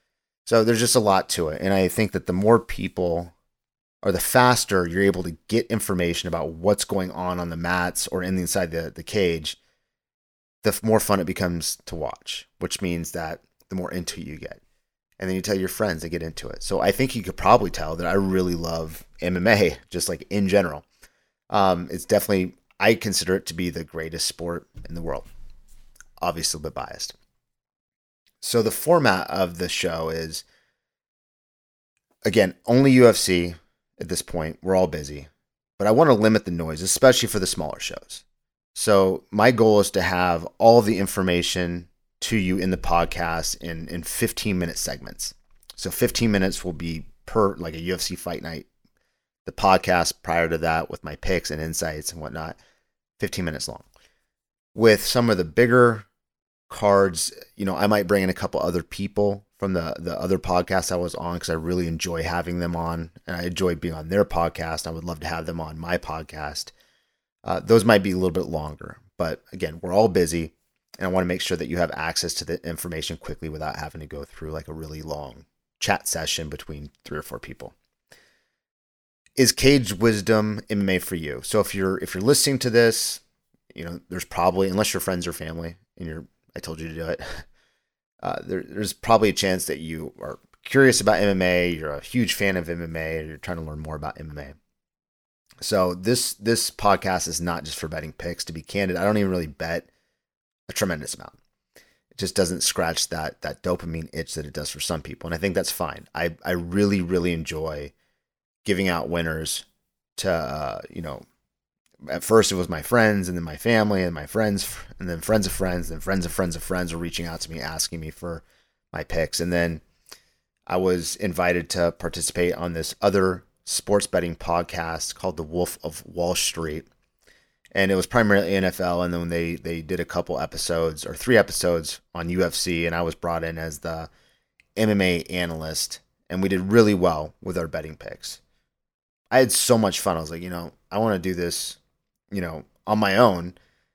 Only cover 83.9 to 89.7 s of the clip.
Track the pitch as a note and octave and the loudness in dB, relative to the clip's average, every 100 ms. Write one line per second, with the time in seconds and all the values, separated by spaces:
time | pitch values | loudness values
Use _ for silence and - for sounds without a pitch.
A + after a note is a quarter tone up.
83.9 | - - F2 - - F2+ F#2 F#2+ F#2+ G#2 | -12 -10 -10 -6 0 2 4 2 2 0
84.9 | F#2+ - F2+ E2+ - D#2+ E2 E2 E2+ _ | 0 -2 -2 -4 -6 -8 -8 -10 -12 _
85.9 | - E2 D#2+ - _ _ - D#2+ D#2+ D#2+ | -14 -12 -12 -16 _ _ -14 -12 -10 -10
86.9 | D#2+ D#2+ - - - - _ _ _ _ | -8 -6 -6 -8 -12 -14 _ _ _ _
87.9 | _ _ _ - - - F#2 - G2+ G2+ | _ _ _ -6 -6 -6 -6 -6 -6 -6
88.9 | - - A2 G#2 F2+ G2 F#2 - | -6 4 6 6 2 0 0 -2